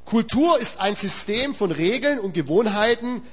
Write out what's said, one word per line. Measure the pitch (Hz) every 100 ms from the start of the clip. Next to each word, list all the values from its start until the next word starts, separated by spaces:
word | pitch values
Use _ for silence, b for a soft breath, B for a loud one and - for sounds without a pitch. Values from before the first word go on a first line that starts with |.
| -
Kultur | 233 226 226 330 311
ist | 233 -
ein | 196 208
System | 196 - - 214 277
von | - 202
Regeln | 151 170 254 285 277
und | 196
Gewohnheiten, | 170 139 170 220 202 220 233 240 240 -